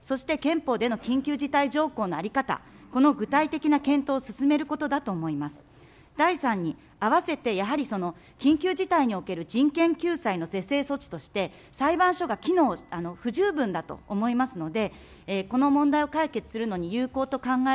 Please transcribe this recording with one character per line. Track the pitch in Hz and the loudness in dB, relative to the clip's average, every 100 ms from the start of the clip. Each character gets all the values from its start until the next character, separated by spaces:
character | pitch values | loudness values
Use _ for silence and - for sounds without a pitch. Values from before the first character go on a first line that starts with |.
そ | - 262 | -6 -6
し | |
て | - 311 | -2 -2
憲 | 277 330 | 0 0
法 | - 226 | 0 0
で | 233 | 0
の | 226 | -2
緊 | 226 262 | -2 -2
急 | 269 294 | 0 -4
事 | 285 | 0
態 | 285 285 | 0 2
条 | 294 311 | 0 -2
項 | - 196 | -2 -4
の | 156 | -4
在 | 196 | -4
り | |
方、 | 277 269 156 - - - | -2 -2 -6 -8 -20 -4
こ | 254 | 4
の | 285 | 4
具 | 285 214 | 4 2
体 | 277 311 | 2 2
的 | 311 311 | 0 2
な | 285 | 2
検 | 277 285 | 4 2
討 | 277 269 | 2 -2
を | |
進 | 262 202 277 | -4 -2 2
め | 294 | 2
る | 285 | 0
こ | 302 | -4
と | 294 | -2
だ | 277 | -2
と | - | -2
思 | 180 160 | -4 -4
い | 147 | -4
ま | 147 | -6
す。 | 147 - - - - - - | -10 -18 -20 -20 -20 -12 0
第 | 320 359 | 0 2
三 | 262 202 | 0 0
に、 | 165 - - - | -2 -6 -12 -4
合 | 208 | 2
わ | 320 | 2
せ | 320 302 | 2 -2
て | 240 190 | -2 -2
や | 196 | 0
は | 302 | -2
り | |
そ | 220 202 | -2 -4
の | 175 - - - | -4 -6 -16 0
緊 | 269 311 | 2 4
急 | 359 370 | 2 0
事 | 381 | 2
態 | 339 254 | 2 2
に | 190 | 0
お | |
け | 180 175 | -4 -8
る | |
人 | 160 226 285 | -4 2 2
権 | 330 330 330 | 4 2 2
救 | 349 330 | 0 0
済 | 226 202 | -2 -2
の | 330 | -2
是 | 190 | -4
正 | 180 285 | -2 -2
措 | 277 | 0
置 | 277 - | -4 -6
と | 165 | -12
し | - | -6
て、 | 202 180 - - | -4 -4 -6 -20
裁 | - 285 330 | -2 0 4
判 | 359 | 2
所 | 349 339 | 2 -2
が | 214 | -2
機 | 269 | 0
能、 | 359 269 170 - | 4 4 2 -6
あ | 170 | -8
の、 | 170 180 | -8 -6
不 | 240 | -4
十 | 240 403 | 0 0
分 | 302 233 | 2 0
だ | 160 | -2
と | 165 139 - | -6 -12 -6
思 | 202 233 | -2 0
い | 240 | 0
ま | 254 | -2
す | 180 | -4
の | 160 | -6
で、 | 190 208 - - - - | -2 -4 -6 -20 -18 -6
え | 196 | -4
ー、 | 190 | -2
こ | 247 | 0
の | 285 | 4
問 | 277 294 | 4 4
題 | 294 | 2
を | 294 | 0
解 | 294 302 | -2 -2
決 | 233 - | -4 -6
す | 226 | -6
る | 226 | -4
の | 180 | -4
に | 170 | -2
有 | 226 254 | -2 -2
効 | 262 262 | -2 -2
と | 262 | -2
考 | 254 254 262 | 0 2 2